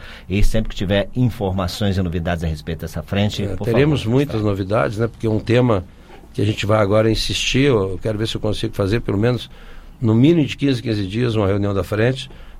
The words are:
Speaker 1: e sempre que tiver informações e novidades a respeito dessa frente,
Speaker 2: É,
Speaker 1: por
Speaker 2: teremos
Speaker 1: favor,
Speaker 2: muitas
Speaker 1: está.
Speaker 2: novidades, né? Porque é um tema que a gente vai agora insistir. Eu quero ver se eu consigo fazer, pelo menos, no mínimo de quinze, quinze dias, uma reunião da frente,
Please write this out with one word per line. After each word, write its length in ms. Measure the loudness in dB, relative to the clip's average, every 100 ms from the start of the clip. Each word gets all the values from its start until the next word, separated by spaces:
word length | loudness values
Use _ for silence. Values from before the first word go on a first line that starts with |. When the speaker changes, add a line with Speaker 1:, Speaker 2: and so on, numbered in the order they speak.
| -8 -18 -4
Speaker 1:
e 140 | 2
sempre 260 | 4 4 -2
que 60 | -4
tiver 340 | 0 0 0 0
informações 800 | 0 0 -2 -2 -2 -2 0 0
e 40 |
novidades 420 | -2 -2 -2 -2
a 40 | -2
respeito 320 | -4 -6 -8
dessa 240 | -8 -8
frente, 400 | -4 0 0 -2
Speaker 2:
É, 120 | -4 -4
Speaker 1:
por 100 | 0
Speaker 2:
teremos 360 | 2 4 2
Speaker 1:
favor, 140 | 2 0
Speaker 2:
muitas 220 | 0 0
Speaker 1:
está. 100 | -2
Speaker 2:
novidades, 500 | -2 0 0 0 -2
né? 100 | -4
Porque 200 | -2 -2
é 20 |
um 100 | -2
tema 440 | 2 2 4 2 -2 -14 -20 -20 -12
que 80 | -2
a 40 | -2
gente 200 | 0 2
vai 140 | 2
agora 320 | 4 4 4
insistir. 540 | 2 -2 -4 0 2 4
Eu 340 | 2 0 -4
quero 160 | -4 -2
ver 100 | -4
se 80 | -2
eu 60 |
consigo 320 | -2 -2 -4
fazer, 280 | -2 0 0
pelo 180 | 0 0
menos, 320 | 2 0 -6 -16 -18 -18 -20 -2
no 140 | 2 6
mínimo 320 | 6 4 2
de 100 | 0
quinze, 240 | 0 0
quinze 240 | -2 -4 -2
dias, 300 | -2 0 2
uma 100 | 2
reunião 300 | 2 0 0
da 80 |
frente, 480 | -2 0 0 0 -8 -16 -18